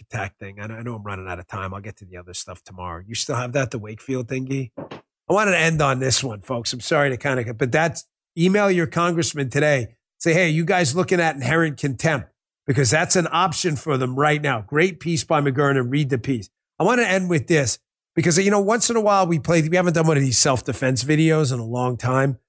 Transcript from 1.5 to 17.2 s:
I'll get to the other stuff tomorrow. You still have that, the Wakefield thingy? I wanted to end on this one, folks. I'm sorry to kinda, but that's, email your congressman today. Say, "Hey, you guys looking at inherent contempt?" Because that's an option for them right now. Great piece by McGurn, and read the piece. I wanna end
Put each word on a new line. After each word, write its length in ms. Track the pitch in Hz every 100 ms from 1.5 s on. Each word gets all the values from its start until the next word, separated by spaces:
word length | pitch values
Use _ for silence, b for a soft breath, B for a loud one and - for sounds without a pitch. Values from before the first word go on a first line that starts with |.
| 98 95
I'll 80 | 98
get 160 | 101 -
to 60 |
the 120 | 92 92
other 180 | 87
stuff 300 | 87 - 90
tomorrow. 360 | - 92 90 85 98
You 80 |
still 220 | 117 - 123
have 160 | 123
that, 180 | 139 127
the 80 | 123
Wakefield 480 | 107 110 - 127 117
thingy? 460 | 131 131 135 127 -
I 560 | - - _ _ -
wanted 200 | 190 208
to 60 | 175
end 220 | 165 160
on 200 | 139 127
this 240 | 131 -
one, 160 | 127 104
folks. 320 | - 123 113
I'm 80 | 127
sorry 300 | - 156 143
to 60 | 120
kinda, 380 | 143 127 117
but 160 | 113 131
that's, 380 | 151 165 - - _ _ -
email 360 | 180 208 202
your 160 | 180 165
congressman 640 | 165 175 170 - 147 135
today. 440 | 147 151 139 110 _ _ -
Say, 140 | 170
"Hey, 180 | 165 175
you 140 | 156
guys 320 | 170 185 151 160
looking 240 | 180 180
at 160 | 160 139
inherent 420 | 123 160 165 135
contempt?" 500 | 143 120 165 143 92 _ _ _ -
Because 240 | 135 123
that's 240 | 156 180
an 140 | 190 165
option 460 | 165 185 - 180 143
for 200 | 156 131
them 200 | 127 131
right 260 | 151 151
now. 180 | 147 120
Great 380 | 95 147 180 160
piece 240 | 165 160
by 180 | - 156
McGurn, 380 | 143 127 143 135
and 140 | 120
read 180 | 143 139
the 80 | 131
piece. 320 | 131 123 98 _ _ -
I 20 |
wanna 200 | 175 247
end 280 | 220 190